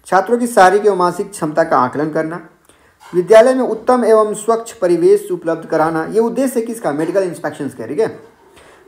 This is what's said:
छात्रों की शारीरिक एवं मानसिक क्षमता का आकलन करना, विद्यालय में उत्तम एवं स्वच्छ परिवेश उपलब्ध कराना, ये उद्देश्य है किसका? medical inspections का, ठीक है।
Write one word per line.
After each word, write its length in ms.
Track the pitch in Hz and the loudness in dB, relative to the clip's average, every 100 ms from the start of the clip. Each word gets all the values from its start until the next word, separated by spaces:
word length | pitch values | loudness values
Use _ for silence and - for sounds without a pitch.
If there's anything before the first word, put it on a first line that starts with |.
| - | -2
छात्रों 320 | 185 190 240 | 0 0 -2
की 80 | 240 | 0
शारीरिक 400 | 226 185 202 208 | 4 4 4 2
एवं 100 | 185 | 0
मानसिक 340 | 175 175 202 | 0 -2 -8
क्षमता 340 | - 156 156 | -8 -4 -2
का 140 | 160 143 | 0 0
आकलन 320 | 123 - 156 | 0 -2 -4
करना, 380 | 156 160 175 - _ _ _ _ _ - | -4 -6 -8 -16 _ _ _ _ _ -6
विद्यालय 400 | 175 170 220 247 | -4 6 6 8
में 100 | 262 | 4
उत्तम 400 | 240 - - 254 | -2 -2 0 2
एवं 300 | 214 220 214 | 4 4 2
स्वच्छ 380 | 208 - 226 226 | -2 -4 -4 -4
परिवेश 560 | - 180 170 180 202 - | -4 -2 2 4 2 0
उपलब्ध 380 | 175 165 165 160 | -6 -4 -6 -4
कराना, 400 | 160 156 160 160 | -2 0 -2 -2
ये 100 | 190 | -2
उद्देश्य 400 | 233 - 269 254 | 0 -2 -2 -2
है 60 | 226 | -6
किसका? 260 | 220 165 | -6 -6
medical 300 | 147 160 190 | -4 -2 -2
inspections 520 | 190 156 151 147 139 | -4 -6 -10 -8 -10
का, 120 | 123 113 | -10 -8
ठीक 140 | 151 | -4
है। 200 | 220 - - _ _ _ - - | -4 -6 -20 _ _ _ -20 -20